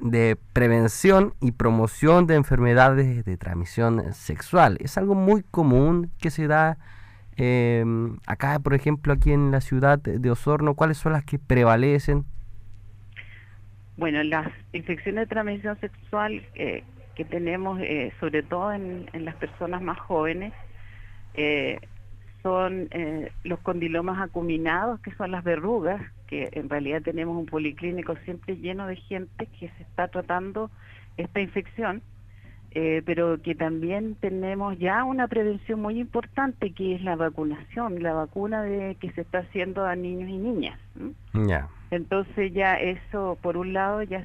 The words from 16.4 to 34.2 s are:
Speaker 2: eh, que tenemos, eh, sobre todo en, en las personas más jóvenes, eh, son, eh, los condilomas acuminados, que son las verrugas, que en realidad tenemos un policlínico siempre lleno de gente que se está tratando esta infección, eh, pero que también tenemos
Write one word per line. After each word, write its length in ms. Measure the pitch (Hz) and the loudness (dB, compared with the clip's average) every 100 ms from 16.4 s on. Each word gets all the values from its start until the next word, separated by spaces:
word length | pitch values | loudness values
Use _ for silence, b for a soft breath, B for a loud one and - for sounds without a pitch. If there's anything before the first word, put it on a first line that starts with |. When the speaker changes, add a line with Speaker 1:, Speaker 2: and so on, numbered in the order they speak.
| - | -12
Speaker 2:
eh, 300 | - 139 73 - - - | -8 -8 -8 -12 -20 -16
que 100 | - | -12
tenemos, 560 | 156 175 170 185 190 185 | -8 -6 -4 -4 -6 -6
eh, 320 | - 151 123 - | -6 -4 -6 -6
sobre 220 | 160 151 | -6 -4
todo 320 | 147 175 202 | -4 -4 -4
en, 340 | 202 185 180 - | -6 -8 -10 -12
en 100 | 165 | -12
las 120 | 160 160 | -12 -10
personas 440 | 160 - 170 180 | -10 -8 -8 -6
más 180 | 180 170 | -8 -8
jóvenes, 520 | - 170 156 170 208 - b b b b b b b | -4 -2 -2 -4 -8 -12 b b b b b b b
eh, 480 | - 151 147 135 - - - - - - - | -2 0 0 -2 -6 -12 -18 -18 -18 -18 -8
son, 460 | 190 185 185 185 165 | -2 0 0 -2 -6
eh, 420 | 170 151 156 - - | -6 -6 -6 -8 -8
los 160 | 180 170 | -6 -6
condilomas 600 | - 175 165 165 180 185 | -4 -4 -2 -2 -4 -4
acuminados, 800 | 185 175 170 160 160 170 226 220 | -6 -4 -4 -2 0 -2 -2 -6
que 120 | - | -10
son 160 | - 185 | -8 -6
las 100 | 185 | -4
verrugas, 580 | 175 160 185 233 165 196 - - - | -2 -2 0 -2 -2 -4 -8 -18 -10
que 200 | 143 131 | -8 -8
en 140 | 156 139 | -8 -6
realidad 340 | 147 139 156 | -6 -4 -4
tenemos 340 | 156 165 165 170 | -4 -6 -4 -6
un 100 | 156 | -6
policlínico 680 | 156 151 143 175 180 165 160 | -4 -6 -6 -8 -6 -6 -8
siempre 320 | - 175 - 180 | -10 -12 -10 -8
lleno 320 | 175 190 196 | -8 -8 -8
de 80 | 185 | -10
gente 500 | - 190 185 - 226 - | -10 -10 -10 -12 -14 -14
que 80 | 170 - | -18 -16
se 60 | |
está 240 | - - 180 | -10 -4 -4
tratando 640 | 180 175 180 190 208 220 - b b b b | -4 -4 -4 -4 -8 -8 -12 b b b b
esta 240 | 170 208 | -6 -4
infección, 640 | 196 202 185 - 214 202 - - - b b b b | -4 -4 -8 -6 -6 -6 -10 -20 -20 b b b b
eh, 280 | 156 160 160 160 | -4 -2 -2 -2
pero 340 | 170 170 160 | 0 0 0
que 120 | 170 | -4
también 640 | 156 160 160 165 202 220 | -4 -2 -2 -4 -4 -6
tenemos 600 | 214 | -6